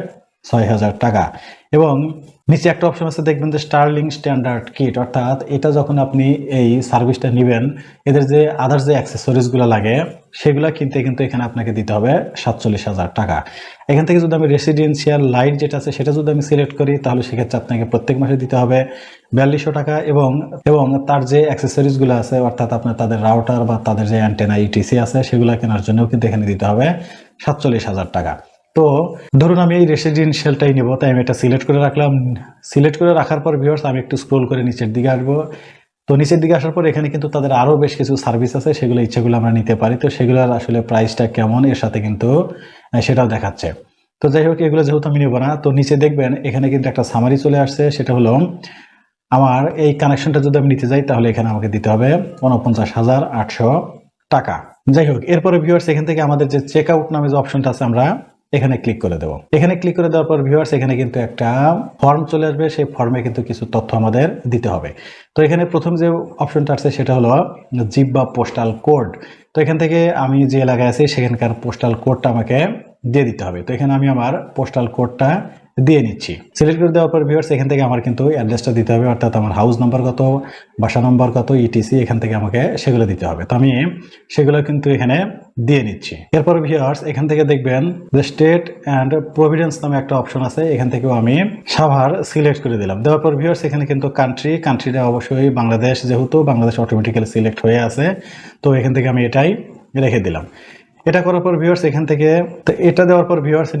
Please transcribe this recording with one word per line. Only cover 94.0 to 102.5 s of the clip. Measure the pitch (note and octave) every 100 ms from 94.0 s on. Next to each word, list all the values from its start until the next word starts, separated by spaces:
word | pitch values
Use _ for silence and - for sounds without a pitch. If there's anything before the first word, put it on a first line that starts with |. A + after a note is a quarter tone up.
| C#3 C#3
কান্ট্রি, | B2+ B2 D3 D#3+ D3+
কান্ট্রিটা | A#2+ C3+ C3 B2
অবশ্যই | A#2+ - C3 C#3 B2
বাংলাদেশ, | A#2 A2+ B2 B2+ B2
যেহেতু | B2 C3 D#3 C#3+
বাংলাদেশ | A#2 A#2 A#2
অটোমেটিক্যালি | A#2 A2 A2 A2+ A2
সিলেক্ট | A2+ A2 A2
হয়ে | - A#2+ A3+
আছে, | - F#3 F#3+ - - - -
তো | C#3+ C3
এখান | B2+ C3+
থেকে | B2+
আমি | B2 A#2+
এটাই | C3+ D#3+ A3+ - - _ C3+
রেখে | C3 A2+ F#2
দিলাম। | D#2+ - - - - _ _ E3
এটা | F3+ F3
করার | F3+ F3+
পর | E3+
ভিউয়ার্স | E3+ F3 E3
এখান | C#3 D3+
থেকে, | D3 D#3 E3 F3